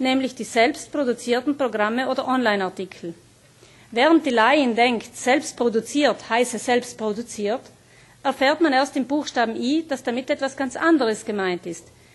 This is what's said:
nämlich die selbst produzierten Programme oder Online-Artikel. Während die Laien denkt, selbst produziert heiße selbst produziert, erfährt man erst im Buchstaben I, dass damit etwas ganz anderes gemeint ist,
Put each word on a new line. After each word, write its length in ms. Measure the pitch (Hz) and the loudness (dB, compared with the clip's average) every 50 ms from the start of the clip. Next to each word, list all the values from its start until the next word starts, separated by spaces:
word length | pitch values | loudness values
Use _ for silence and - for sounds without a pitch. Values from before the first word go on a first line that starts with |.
nämlich 340 | 262 262 262 269 262 240 - | 0 0 2 2 0 -2 -4
die 100 | - 220 | -8 -10
selbst 460 | - - 233 226 262 - - - - | -2 2 2 2 2 2 -2 -8 -8
produzierten 640 | - 294 285 247 233 233 - 240 247 254 247 294 285 | -4 -2 -2 -2 -2 -4 -2 -2 -2 0 0 -2 -2
Programme 520 | - 277 254 208 220 208 214 226 247 262 254 | 0 -2 -2 0 0 0 0 0 -2 -2 -2
oder 180 | 262 262 262 | -2 -2 -2
Online-Artikel. 880 | - 254 254 247 226 208 202 190 185 185 - 190 180 - - - 170 170 - - _ _ _ _ _ _ _ - - - - - - | -2 0 0 2 2 2 0 0 -2 -4 -8 -10 -12 -12 -12 -12 -12 -12 -14 -18 _ _ _ _ _ _ _ -20 -20 -20 -20 -20 -6
Während 360 | - 220 247 311 339 320 311 | 0 2 4 6 6 4 4
die 40 | 294 | 2
Laien 440 | 240 226 220 233 277 311 285 247 226 | 4 4 4 6 6 4 4 2 2
denkt, 420 | 208 240 254 240 214 - - - | 4 2 2 2 0 -4 -8 -14
selbst 400 | - - 247 254 311 294 - - | -4 0 2 2 2 0 -4 -4
produziert 720 | - 247 240 208 226 220 - - 285 294 254 208 - - - | -2 -2 0 0 0 -2 -2 0 2 2 2 2 0 -2 -2
heiße 300 | 226 233 247 247 - 208 | 0 0 0 0 -2 -4
selbst 400 | - - 247 247 240 - - - | -2 0 0 0 0 -2 -8 -8
produziert, 640 | 220 214 208 208 240 240 - - 208 202 220 269 - - - - _ _ - - - - - _ - | -6 -6 -6 -6 -8 -10 -8 -6 -4 -4 -4 -4 -6 -12 -20 -20 _ _ -20 -20 -20 -20 -18 _ -4
erfährt 380 | 277 262 - 277 269 311 311 | -4 -2 2 2 2 2 4
man 120 | 339 311 262 | 2 2 4
erst 240 | 262 269 277 - | 2 0 0 -2
im 100 | 294 254 | -4 -2
Buchstaben 500 | - 277 302 285 - - 262 233 220 226 | -2 -2 -2 -2 -2 -2 -2 -2 0 -2
I, 300 | - 233 247 285 320 320 | -2 -2 0 0 -2 -2
dass 160 | 320 277 269 - | -4 -6 -6 -4
damit 280 | 262 240 247 254 - | -4 -4 -4 -4 -4
etwas 260 | 294 285 277 269 269 | -4 -2 -4 -4 -4
ganz 200 | - 269 254 - | -4 -6 -6 -4
anderes 480 | - 311 330 339 294 247 226 214 208 - | -2 2 2 4 4 4 2 0 -2 -4
gemeint 420 | - 214 202 196 185 180 175 - | -6 -4 -2 -2 -2 -2 -4 -6
ist, 180 | 175 170 - - - - _ - _ _ | -10 -12 -12 -14 -20 -20 _ -20 _ _